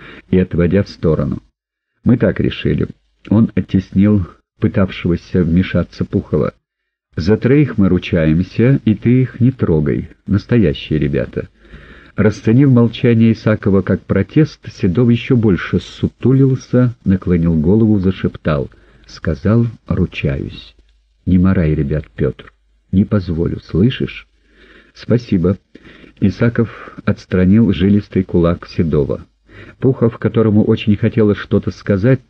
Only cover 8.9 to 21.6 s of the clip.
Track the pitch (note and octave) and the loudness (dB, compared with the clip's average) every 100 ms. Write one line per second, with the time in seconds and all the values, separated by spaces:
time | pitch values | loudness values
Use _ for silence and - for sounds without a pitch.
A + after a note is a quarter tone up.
8.9 | G#2 A#2 B2+ B2+ - A#2+ C3+ F2 D#2+ C#2+ | 0 2 0 0 0 0 0 0 0 0
9.9 | A#1+ - - - F#2+ - A#2+ F2+ C2+ - | -4 -6 -12 -4 -4 0 0 0 -2 -4
10.9 | D#2 D2 C#2 - - - _ _ - - | -4 -2 -4 -6 -8 -12 _ _ -20 -20
11.9 | - - - G#2 - - A#2 C#3+ B2 A#2 | -20 -12 -2 -2 0 2 4 4 4 2
12.9 | - B2+ A#2 A2+ G#2+ - G#2+ G#2+ F#2+ F#2 | 0 0 4 2 2 0 0 0 0 0
13.9 | F#2 - F#2+ G2 - D#3 - - - G2+ | -2 -2 -2 0 0 0 -2 -20 -4 -2
14.9 | F2 B2 A#2 - B2+ G#2+ E2+ - F#2 - | 2 2 2 0 0 2 0 -2 -6 -6
15.9 | - C3+ - A#2 C3+ C3+ C3 - B2 B2+ | -6 -6 -2 0 2 2 0 -2 0 0
16.9 | A#2 - F#2+ - F2+ E2 D#2+ D2+ G#2+ A2 | -2 -2 -2 0 0 2 0 2 2 4
17.9 | G#2 F#2 F#2+ - - - D2+ B1+ _ _ | 2 0 -2 -4 -6 -4 -4 -4 _ _
18.9 | _ - - - D2 G2 A#2 A#2+ A2 - | _ -20 -10 -6 -4 0 0 0 -6 -6
19.9 | - F2 - - C2+ - - - _ _ | -4 -4 -4 -6 -4 -8 -14 -20 _ _
20.9 | _ _ _ - F#2 F#2 F#2+ | _ _ _ -2 2 2 2